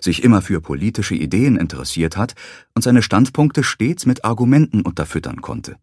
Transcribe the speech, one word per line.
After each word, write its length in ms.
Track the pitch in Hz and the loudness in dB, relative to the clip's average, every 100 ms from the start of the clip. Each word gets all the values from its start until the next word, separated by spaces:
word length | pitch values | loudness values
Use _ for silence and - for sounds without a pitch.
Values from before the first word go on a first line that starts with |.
sich 220 | 90 82 | -2 2
immer 200 | 123 101 | 4 4
für 180 | 92 87 | 2 -4
politische 540 | 80 69 101 113 98 | -4 -4 -4 -4 -4
Ideen 420 | - - 98 139 98 | -4 -2 0 2 2
interessiert 600 | 85 65 65 82 80 92 | -2 -6 -8 -2 -2 -2
hat 160 | 120 - - - _ | -6 -6 -20 -20 _
und 80 | 117 | -4
seine 180 | 123 120 | 4 4
Standpunkte 640 | - 113 131 - 151 151 | 4 2 2 2 0 0
stets 400 | - - 120 175 | -4 -2 -4 -2
mit 180 | 123 127 | -2 0
Argumenten 600 | 110 117 123 156 151 104 | -2 0 4 4 4 0
unterfüttern 580 | - 80 76 82 - - | -2 -4 -6 -6 -8 -10
konnte. 360 | - - - - | -10 -12 -12 -20